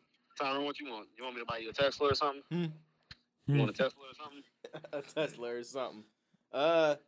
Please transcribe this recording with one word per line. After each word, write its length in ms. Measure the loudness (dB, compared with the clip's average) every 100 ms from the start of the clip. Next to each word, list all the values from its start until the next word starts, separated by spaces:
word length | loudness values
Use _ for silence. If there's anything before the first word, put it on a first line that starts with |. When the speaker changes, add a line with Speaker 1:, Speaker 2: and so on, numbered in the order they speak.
| _ _ _ -4
Speaker 1:
Tyron, 240 | -2 0 -2
what 140 | -4
you 100 | -8
want? 180 | -10 -12 -12
You 60 |
want 120 | -10 -8
me 60 |
to 40 | -6
buy 120 | -6
you 100 | -6
a 40 |
Tesla 360 | 2 2 4 2
or 40 | 4
something? 260 | 0 -2 -4
Speaker 2:
Hmm. 120 | -2 -2 -6 _ _ _ -20 _ _ 2
Speaker 1:
You 60 |
Speaker 3:
Hmm. 40 | 4
Speaker 1:
want 100 | 4
a 20 |
Tesla 280 | 2 -2 -2
or 140 | -16 -16
something? 280 | -16 -16 -20 _ -14 -14 -10
Speaker 2:
<laughs> 20 |
A 80 | -10
Tesla 500 | -6 -2 -2 -2 -6
or 100 | -6
something. 400 | -6 -6 -6 -8 -18 _ _ _ _
Uh, 440 | 2 6 6 6 4